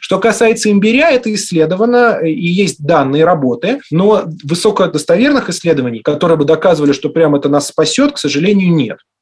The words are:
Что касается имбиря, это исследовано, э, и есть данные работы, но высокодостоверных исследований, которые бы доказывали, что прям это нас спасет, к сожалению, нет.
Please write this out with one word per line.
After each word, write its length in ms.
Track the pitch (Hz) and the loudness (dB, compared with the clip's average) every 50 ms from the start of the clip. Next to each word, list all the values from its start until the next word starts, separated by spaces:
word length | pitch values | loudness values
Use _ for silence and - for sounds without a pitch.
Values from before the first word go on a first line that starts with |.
Что 180 | - - 190 190 | -8 -4 -4 -2
касается 500 | 190 226 208 - 233 220 220 226 - 214 | 0 0 0 2 2 0 0 0 0 0
имбиря, 440 | 208 202 196 220 233 262 311 339 | 2 2 2 2 2 2 2 2
это 200 | 285 247 247 226 | 2 0 -2 -4
исследовано, 880 | 214 202 - - 180 160 156 156 180 185 220 240 240 240 247 233 202 - | -6 -6 -6 -4 0 0 0 0 0 -2 0 2 2 2 2 2 0 0
э, 100 | 160 165 | -2 -4
и 180 | 156 - 175 175 | -4 -2 -2 -2
есть 360 | 175 190 202 170 - - 147 | 0 0 0 -2 -2 -6 -2
данные 400 | 143 170 151 139 135 139 151 160 | 0 0 0 0 0 0 2 2
работы, 540 | 170 180 156 139 127 120 240 - 190 262 285 - - | 2 2 0 0 -2 -2 -2 -4 -4 -4 -4 -6 -4
но 320 | 151 165 190 208 214 185 - 165 156 - | -2 0 2 2 2 2 0 -4 -10 -10
высокодостоверных 1080 | - 143 170 170 - - - - 190 170 - 151 - - 170 185 247 294 294 254 - - | -6 -6 -4 0 0 0 0 0 0 0 -2 -4 0 0 0 2 2 2 0 0 -2 -4
исследований, 520 | 170 - - 170 160 139 127 123 117 113 | -8 -4 0 0 0 0 0 -4 -6 -6
которые 360 | - - 147 147 - - 170 | -4 -4 -2 0 0 0 2
бы 80 | 156 143 | 2 2
доказывали, 460 | 139 160 156 - 190 170 151 147 143 | 2 2 2 2 2 2 2 2 0
что 180 | 143 - - 147 | 0 0 -2 -4
прям 280 | - 165 165 151 147 | 0 2 2 2 2
это 120 | 143 - 143 | 0 0 0
нас 200 | 143 143 143 - | 0 0 -2 -2
спасет, 460 | - - 156 151 - - 277 294 285 | -2 -2 -2 0 2 0 0 0 0
к 40 | - | -2
сожалению, 560 | - 143 131 143 165 196 208 196 190 175 170 | -6 -4 -2 -2 0 0 2 2 2 2 2
нет. 240 | 156 131 107 - - _ _ _ _ | 0 0 -4 -6 -12 _ _ _ _